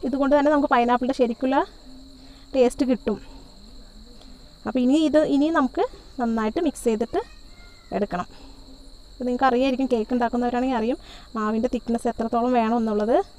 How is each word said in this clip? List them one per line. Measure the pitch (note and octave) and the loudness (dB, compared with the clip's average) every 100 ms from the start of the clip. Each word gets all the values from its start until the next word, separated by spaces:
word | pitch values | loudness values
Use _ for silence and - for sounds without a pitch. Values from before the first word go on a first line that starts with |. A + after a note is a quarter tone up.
| C4+ | -2
ഇതുകൊണ്ട് | C4 C4+ D4 | 0 4 4
തന്നെ | C#4+ | 4
നമുക്ക് | D4+ C#4+ | 2 4
പൈനാപ്പിളിൻ്റെ | B3+ A#3+ B3 B3 C4+ | 2 4 2 0 0
ശരിക്കുള്ള | A#3+ A#3 C4 C4+ F#4 - - - - - - - - | 0 0 0 0 0 -6 -20 -20 -20 -20 -20 -20 -6
ടേസ്റ്റ് | C4+ A#3+ - B3+ | 2 2 4 0
കിട്ടും. | B3+ - G3+ - - - - - - - - - - - - - - G#3+ | 0 0 -4 -6 -20 -20 -20 -20 -20 -20 -20 -20 -20 -20 -20 -20 -14 -6
അപ്പോൾ | B3+ B3 | 0 2
ഇനി | C#4+ D#4 | 4 4
ഇത്, | D4 - C#4 | 4 4 2
ഇനി | D4 E4 | 2 2
നമുക്ക് | C4 - B4 - - - | 0 0 -4 -4 -18 -6
നന്നായിട്ട് | A#3+ A3+ A3 A3+ E4+ | -2 0 -2 0 -2
മിക്സ് | - - | -2 -2
ചെയ്തിട്ട് | G#3+ A#3 F4 B4 - - - - - - G3 | 0 0 -4 -4 -14 -20 -20 -20 -20 -8 -4
എടുക്കണം. | G3+ F3 F3+ - - - - - - - - | -4 -4 -8 -12 -20 -20 -20 -20 -20 -20 -20
അപ്പോൾ | - B3 | -8 -4
നിങ്ങൾക്ക് | B3 C4+ | 2 2
അറിയായിരിക്കും, | B3 C4+ B3+ C4 | 4 2 0 0
കേക്ക് | A#3+ G#3+ B3 | 0 0 0
ഉണ്ടാക്കുന്നവരാണെങ്കിൽ | A#3 A#3+ A#3+ B3 C4 B3+ | 0 0 -2 0 0 0
അറിയും | A3 D#4 - - - A3 | 0 -2 -6 -20 -12 -4
മാവിൻ്റെ | G#3+ A3 B3 B3 | -2 0 -2 -4
തിക്നെസ് | - A#3 A#3+ | -2 -2 -2
എത്രത്തോളം | - A#3 A#3 A#3+ B3 | -4 -2 0 2 2
വേണം | A3 A#3 | 2 0
എന്നുള്ളത്. | A3 G#3 G#3 C#4+ G4 | 0 0 2 0 -2